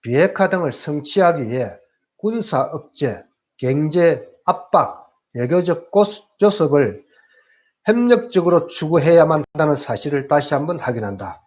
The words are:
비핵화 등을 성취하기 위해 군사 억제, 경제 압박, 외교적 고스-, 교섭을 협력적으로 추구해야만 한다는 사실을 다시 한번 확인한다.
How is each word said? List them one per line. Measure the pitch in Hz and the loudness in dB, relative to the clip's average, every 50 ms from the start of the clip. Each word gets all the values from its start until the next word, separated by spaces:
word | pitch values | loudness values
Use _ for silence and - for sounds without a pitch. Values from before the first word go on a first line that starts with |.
비핵화 | _ 117 123 139 175 196 190 - 196 185 | _ 0 2 2 2 2 2 0 0 0
등을 | 190 180 170 139 | 0 -2 -4 -4
성취하기 | 123 - - 151 147 147 139 - - - 185 170 - 127 127 | -6 -8 -8 -8 -8 -8 -8 -4 0 2 2 4 2 0 -4
위해 | 110 120 131 120 101 - - _ _ _ _ _ _ _ | -4 -4 -6 -6 -6 -8 -16 _ _ _ _ _ _ _
군사 | _ - 214 226 233 - - - 131 135 | _ -6 -4 -4 -4 -6 -2 -2 -2 -2
억제, | - 160 151 - _ _ - 147 123 98 - - _ _ _ _ _ _ | -2 -6 -12 -14 _ _ -6 -4 -4 -4 -8 -14 _ _ _ _ _ _
경제 | _ 127 127 135 147 151 151 151 175 170 170 147 127 - - _ _ _ | _ -4 -2 0 0 -2 0 0 2 2 2 2 0 -6 -18 _ _ _
압박, | - 180 - - _ - 180 - - - - - _ _ _ _ _ _ | -2 -2 -2 -4 _ 0 0 0 0 -6 -16 -20 _ _ _ _ _ _
외교적 | 120 123 123 165 180 170 170 165 - - - | -4 -2 0 0 0 2 0 -2 -4 -4 0
고스-, | - 202 208 202 - - _ _ _ _ | 2 2 2 2 -2 -14 _ _ _ _
교섭을 | 202 208 202 - 165 143 143 143 135 104 98 - _ _ _ _ _ _ _ _ _ _ _ _ _ _ _ _ _ | 2 2 2 2 0 2 4 2 2 2 -2 -8 _ _ _ _ _ _ _ _ _ _ _ _ _ _ _ _ _
협력적으로 | - 220 240 240 240 240 214 233 - - 190 170 175 175 165 165 | 0 0 2 4 4 4 2 2 0 -2 0 2 4 2 2 0
추구해야만 | - - - 165 151 165 165 139 165 170 170 156 160 160 151 135 _ _ | -2 -8 -6 -4 0 0 2 4 6 6 6 6 4 2 -2 -2 _ _
한다는 | 160 156 151 147 | -2 0 0 0
사실을 | 139 - - 117 - - 147 143 139 135 | -2 -2 -6 -8 -6 -4 -4 -4 -4 0
다시 | - 151 147 139 - 151 | 0 0 0 0 0 -4
한번 | 135 147 165 175 | -4 -2 -4 -6
확인한다. | 165 - 131 120 117 107 101 98 92 98 92 87 - _ | -6 -4 -6 -4 -4 -6 -6 -8 -10 -12 -14 -14 -16 _